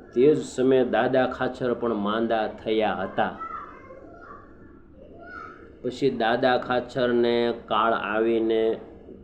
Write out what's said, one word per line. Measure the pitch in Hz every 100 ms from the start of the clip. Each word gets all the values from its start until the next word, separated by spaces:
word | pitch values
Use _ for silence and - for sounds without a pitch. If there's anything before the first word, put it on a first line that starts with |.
| -
તે | 117 139
જ | 143 -
સમયે | - 131 131 117
દાદા | 107 127 131 127
ખાચર | - 127 - 127 117
પણ | 117 107
માંદા | 101 110 113 113 104 -
થયા | 113 110 104 90
હતા. | 98 - 101 - - - - - - - 740 698 - - - - - - - - - - - - - - - -
પછી | 123 120 139 117
દાદા | 113 123 131 123
ખાચરને | - 123 123 139 123 120 120 120 117 - -
કાળ | 107 113
આવીને | 113 101 107 113 113 113 113 113 107 - - - -